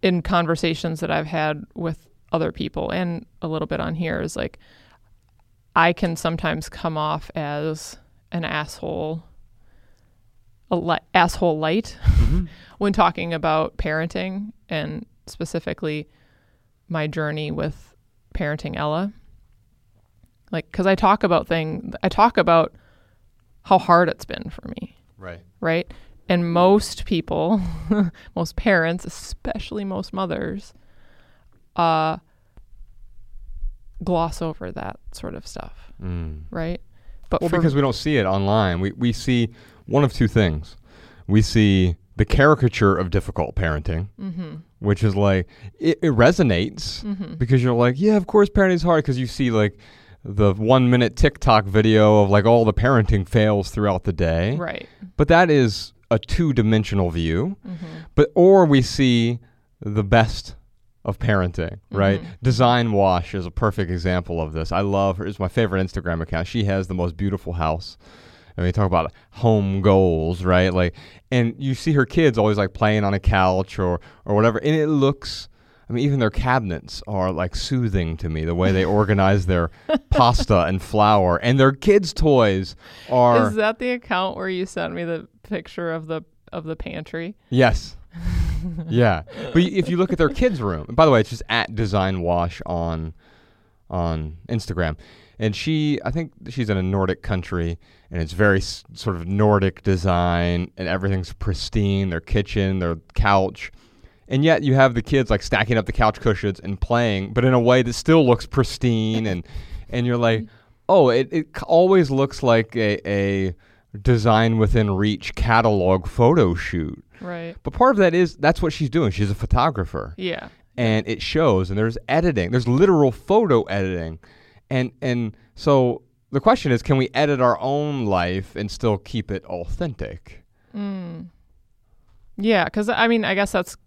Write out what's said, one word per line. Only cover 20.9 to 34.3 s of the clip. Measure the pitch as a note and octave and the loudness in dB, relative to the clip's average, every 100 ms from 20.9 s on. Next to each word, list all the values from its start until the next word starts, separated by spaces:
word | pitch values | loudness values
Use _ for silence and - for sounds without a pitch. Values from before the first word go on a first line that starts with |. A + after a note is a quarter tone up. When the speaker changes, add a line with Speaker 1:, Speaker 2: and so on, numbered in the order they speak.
| F#3+ | 2
Speaker 1:
talk | G3 G#3 | 2 2
about | F#3 E3+ - | 2 0 0
thing-, | E3 D#3 E3+ - - | -4 -4 -8 -10 -4
I | F#3 | -4
talk | - A3+ A3+ | 2 2 4
about | E3+ E3 D#3 - _ _ _ _ _ _ _ _ | 4 4 2 -6 _ _ _ _ _ _ _ _
how | - F#3 | 2 2
hard | - E3+ F3 | 6 4 4
it's | - - | -2 -10
been | - - | -12 -12
for | - - | -14 -16
me. | - - _ _ _ | -14 -16 _ _ _
Speaker 2:
Right. | F#2 E2+ _ _ | -16 -16 _ _
Speaker 1:
Right? | D#3+ E3 - - - - - | -2 -2 -4 -16 -20 -20 -2
And | F3+ E3+ | -2 0
most | E3+ F3+ G3+ - - - | 2 4 4 0 -10 -4
people, | F3 - E3 D#3+ G#3 F3 D#3+ D#3 | -4 -4 -4 -2 -2 -4 -8 -2
<laughs> | G#3 F3+ - - - | 0 0 -4 -12 -8
most | E3 - | -6 -2
parents, | - F#3 E3 F3+ - | 0 2 0 -4 -8
especially | - - - - G3+ - G#3 G3 | -14 -16 -12 -10 -10 -10 -10 -8
most | F#3+ F#3 | -8 -8
mothers, | F#3+ F#3 E3 E3+ G3 - - _ - - - _ _ _ _ _ - | -8 -6 -6 -6 -10 -14 -20 _ -20 -20 -20 _ _ _ _ _ -2
uh, | E3+ D#3+ D#3 D#3+ _ _ _ - - - - - - - - - - - - - - - | 0 0 -2 -6 _ _ _ -20 -20 -20 -20 -20 -20 -20 -18 -18 -14 -6 -6 -8 -18 -10
gloss | F3+ F3 E3 | -4 -2 -2